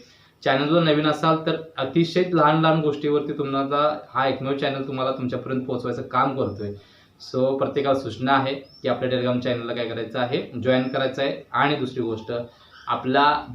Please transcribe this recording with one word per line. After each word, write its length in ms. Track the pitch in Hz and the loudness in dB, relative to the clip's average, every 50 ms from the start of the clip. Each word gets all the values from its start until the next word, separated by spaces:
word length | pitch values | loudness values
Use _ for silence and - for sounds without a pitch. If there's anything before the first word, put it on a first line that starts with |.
| - _ _ _ _ _ _ - - | -12 _ _ _ _ _ _ -4 0
चॅनलवर 380 | 143 131 135 147 147 160 170 | 0 2 2 2 4 4 4
नवीन 240 | 165 160 147 147 151 | 6 4 4 4 4
असाल 300 | 151 147 - - 160 156 156 - | 2 2 2 2 2 2 2 2
तर 100 | 170 156 - - - - - | -2 -2 -2 -6 -8 -6 -6
अतिशय 460 | 135 - - 170 170 165 - 185 180 175 | -4 0 2 2 2 2 2 0 0 2
लहान 280 | 180 160 151 147 156 160 | 4 4 6 6 6 6
लहान 200 | 160 160 156 160 | 4 4 4 4
गोष्टीवरती 520 | 151 151 143 143 151 147 147 147 143 151 | 2 0 0 0 0 2 2 2 0 0
तुम्हाला 640 | 143 139 143 135 135 135 139 135 143 143 147 151 147 - - - - | -4 -4 -2 -2 0 0 0 0 2 2 2 2 0 -2 -8 -6 -2
हा 140 | 127 135 135 | 0 0 0
एकमेव 280 | 127 - 131 135 143 | 0 -2 -2 -2 -2
चॅनल 300 | 139 147 139 135 135 135 | 0 0 -2 -2 -2 -6
तुम्हाला 260 | 131 127 131 127 135 | -6 -4 -2 -2 -2
तुमच्यापर्यंत 500 | 135 - 127 120 127 - - 127 127 127 | -2 -2 -4 -4 -4 -4 -4 -4 -4 -4
पोहोचवायचं 400 | - - 127 - - 123 117 - | -2 -4 -4 -4 -4 -4 -4 -6
काम 340 | 101 - - 131 139 143 131 | -6 -2 0 0 2 2 0
करतोय. 320 | 131 117 101 98 104 104 101 101 - - - - - - _ _ - - - - | -2 -2 -2 -4 -6 -8 -8 -8 -10 -14 -20 -20 -20 -20 _ _ -20 -14 -6 -2
So 240 | 127 127 135 135 135 | 0 2 2 2 0
प्रत्येकाला 400 | 131 123 - 143 139 139 135 135 | -2 -2 -2 -2 0 0 0 0
सूचना 340 | 127 117 104 104 127 135 | -2 -6 -6 -4 0 2
आहे 220 | 139 135 131 135 139 | 2 2 2 0 -4
की 340 | - - - - - - 127 | -6 -10 -16 -14 -6 -2 -2
आपल्या 300 | 120 120 131 123 127 127 | -2 0 -2 -2 0 0
Telegram 220 | 123 123 123 123 | 0 0 0 0
चॅनलला 340 | 127 131 123 120 117 117 120 | 0 -2 -2 -2 -4 -6 -4
काय 140 | 120 117 110 | -4 -4 -4
करायचं 300 | 117 113 113 107 117 127 | -4 -6 -6 -6 -4 -4
आहे, 420 | 123 117 135 175 196 - 139 117 | -2 -2 -2 -4 -4 -4 -6 -2
जॉईन 280 | 101 127 127 127 131 131 | 2 2 2 2 2 0
करायचं 340 | 135 135 135 131 - 139 | -2 -2 -2 -2 -2 -2
आहे. 240 | 139 139 - - - - | -2 -2 -2 -6 -8 -4
आणि 240 | - 120 135 147 147 | -2 0 2 2 2
दुसरी 260 | 131 127 - - 127 | 0 -2 -4 -4 -4
गोष्ट, 300 | 113 113 113 110 - - 120 120 123 - - - - - - - - - | -4 -4 -4 -6 -6 -6 -6 -6 -8 -10 -14 -20 -20 -20 -20 -12 -6 -4
आपला 580 | 123 120 - 127 131 139 143 147 143 143 - 117 | -4 -2 0 2 4 4 4 4 4 0 -4 -8